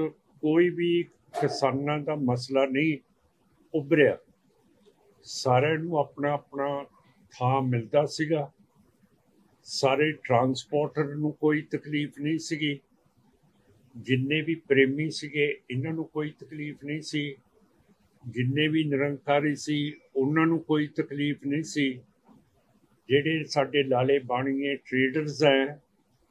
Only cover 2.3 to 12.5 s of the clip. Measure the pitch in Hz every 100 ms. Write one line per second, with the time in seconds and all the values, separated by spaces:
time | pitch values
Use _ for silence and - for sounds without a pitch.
2.3 | 123 127 135 135 131 160 143 _ _ _
3.3 | _ _ _ _ 160 139 156 127 90 _
4.3 | _ _ _ _ _ _ _ _ _ -
5.3 | - 131 127 147 160 170 160 143 - 143
6.3 | 143 - 139 139 143 139 _ _ _ _
7.3 | - 123 135 131 123 110 143 147 - 156
8.3 | 156 143 _ _ _ _ _ _ _ _
9.3 | _ _ _ - - 135 135 151 156 -
10.3 | 117 131 131 - 147 147 151 143 147 151
11.3 | 139 151 151 151 151 147 147 143 131 147
12.3 | 156 -